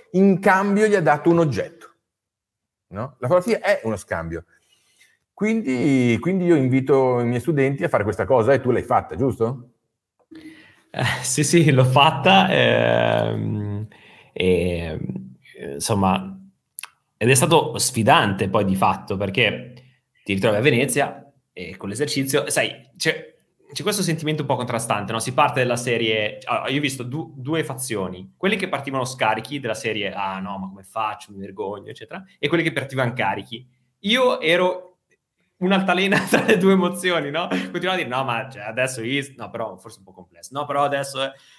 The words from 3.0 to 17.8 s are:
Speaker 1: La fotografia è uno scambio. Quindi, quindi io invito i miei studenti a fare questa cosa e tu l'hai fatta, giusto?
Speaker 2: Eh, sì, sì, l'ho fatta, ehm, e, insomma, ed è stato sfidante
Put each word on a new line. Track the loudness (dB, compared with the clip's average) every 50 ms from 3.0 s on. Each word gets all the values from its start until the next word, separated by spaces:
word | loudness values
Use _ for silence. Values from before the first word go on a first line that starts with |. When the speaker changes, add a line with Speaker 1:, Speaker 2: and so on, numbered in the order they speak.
| -10 -10 -8 _
Speaker 1:
La | 0
fotografia | 2 2 2 4 2 -2 0
è | 2 0 0 0 0
uno | -4 -6
scambio. | -6 -6 -6 -6 -6 -6 -6 -8 -10 -10 _ _ _ _ _ _ _ _ _ _ _ _ _ _ _ _ _ _
Quindi, | -4 -2 0 0 0 0 -2 -2 0 2 2 4 4 4 4 2 2
quindi | 0 0 0 0 4
io | 4 4
invito | 4 4 4 2 2 2 4 4 4 4 4 2 2
i | 0
miei | 0 -2 -2
studenti | -2 0 0 2 2 0 0 -2 -2
a | 0
fare | 0 2 2
questa | 0 0 -2 0
cosa | 2 4 4 6 4 4
e | 4
tu | 4 2
l'hai | 0 0 0
fatta, | 2 0 0 0 0 -4
giusto? | -2 -2 -2 0 0 -2 -2 -2 -6 -12 -18 _ _ _ _ _ _ _ _ _ _ _ _ -20 -20 -20 -20 -20 -20 -20 -20 _ _ _ _
Speaker 2:
Eh, | -6 -4 -2 -2 -2 -4 -4
sì, | -4 -2 0 0
sì, | 4 4 6 6 6
l'ho | 6 6 4
fatta, | 6 6 6 4 4 4 2 4 4 6 6 4 4
ehm, | 4 4 4 4 4 4 4 4 4 4 4 4 2 2 2 0 0 -2 -2 -2 -4 -4 -4 -4 -6 -6 -8 -10 -14 -20 -20 -20 -20 -20 -20 _ _
e, | -2 2 2 2 2 2 0 -2 -4 -6 -6 -6 -8 -8 -8 -8 -10 -12 -14 -20 -20 _ -20 -20 -16 -14 -12 -10
insomma, | -8 -4 -2 0 2 4 2 2 2 -2 -6 -12 -16 -18 -20 _ _ _ _ _ -18 -18 -18 _ _ _ _ _ _
ed | 2 4
è | 4
stato | 4 4 6 4 4 4 2 -4
sfidante | -4